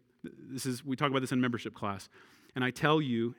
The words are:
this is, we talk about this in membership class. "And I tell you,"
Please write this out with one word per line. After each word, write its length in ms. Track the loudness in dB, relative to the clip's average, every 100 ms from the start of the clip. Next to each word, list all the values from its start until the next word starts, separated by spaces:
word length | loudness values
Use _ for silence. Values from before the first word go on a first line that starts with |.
| _ _
this 460 | -16 -14 -10 -6 -4
is, 180 | -4 -4
we 100 | 0
talk 140 | 2
about 120 | 2
this 100 | 2
in 100 | 2
membership 320 | 2 0 -6
class. 340 | -6 -6 -6 -10 -20 -20 -20 -10
"And 100 | -2
I 60 | 0
tell 320 | 2 4 4
you," 320 | 4 0 0